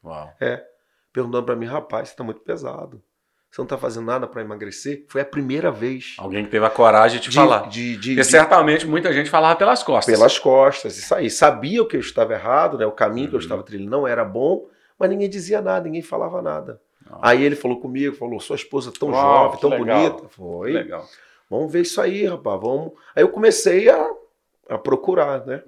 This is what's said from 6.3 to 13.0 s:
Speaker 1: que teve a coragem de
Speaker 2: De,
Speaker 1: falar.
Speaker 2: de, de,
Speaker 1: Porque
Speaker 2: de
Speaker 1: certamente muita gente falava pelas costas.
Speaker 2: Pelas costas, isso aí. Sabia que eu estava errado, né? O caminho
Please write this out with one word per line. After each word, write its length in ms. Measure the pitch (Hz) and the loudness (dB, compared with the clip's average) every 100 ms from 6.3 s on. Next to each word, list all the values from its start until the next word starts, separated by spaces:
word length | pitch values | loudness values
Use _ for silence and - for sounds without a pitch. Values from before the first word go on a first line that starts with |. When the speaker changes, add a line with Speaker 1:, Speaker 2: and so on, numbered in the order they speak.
| 98 104 | -8 -2
Speaker 1:
que 60 | |
teve 140 | 110 110 | 0 0
a 40 | |
coragem 500 | - 117 107 117 120 | 6 6 8 6 4
de 100 | - | -2
Speaker 2:
De, 60 | 131 | 4
Speaker 1:
falar. 320 | 135 113 95 | 6 4 0
Speaker 2:
de, 300 | 107 120 113 | -10 -8 -8
de, 120 | 110 | -4
Speaker 1:
Porque 120 | 131 | 0
Speaker 2:
de 20 | 135 | 6
Speaker 1:
certamente 600 | 151 160 185 151 156 160 | 6 8 6 4 2 0
muita 260 | 156 175 | -2 0
gente 160 | 143 151 | -2 2
falava 260 | 170 160 165 | 4 4 4
pelas 240 | 202 247 | 2 2
costas. 300 | - 127 113 | 2 0 2
Speaker 2:
Pelas 240 | 110 117 - | 6 6 6
costas, 580 | - 131 135 - - - | 4 6 6 2 -10 -12
isso 160 | - - | -4 -2
aí. 140 | 127 | -2
Sabia 540 | - 151 120 135 226 226 | 4 4 4 -4 -2 -2
que 100 | 139 | -2
eu 20 | |
estava 320 | 117 - 110 | -4 -2 -2
errado, 440 | 107 107 135 160 139 | -2 0 2 2 0
né? 80 | 110 | -4
O 60 | |
caminho 360 | - | 0